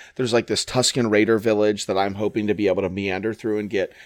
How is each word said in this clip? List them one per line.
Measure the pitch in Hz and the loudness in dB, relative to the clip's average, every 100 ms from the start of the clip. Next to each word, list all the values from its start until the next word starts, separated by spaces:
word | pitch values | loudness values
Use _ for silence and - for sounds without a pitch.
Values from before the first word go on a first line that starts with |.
| - - | -14 -6
There's, | 123 | 0
like, | 120 110 | 0 0
this | 104 - | -4 -2
Tusken | 127 123 139 113 | 0 0 0 2
Raider | 107 107 113 | 4 4 2
village | 110 104 107 104 - | 2 2 2 0 -2
that | 98 | -2
I'm | 98 98 | -2 -2
hoping | 104 110 104 | -4 -2 -2
to | 101 | 0
be | 98 | 2
able | 92 | 2
to | 95 | -2
meander | 92 98 95 110 104 | -2 -4 -4 -4 -4
through | 110 107 | -4 -4
and | 101 | -2
get, | 98 87 - | -2 -4 -6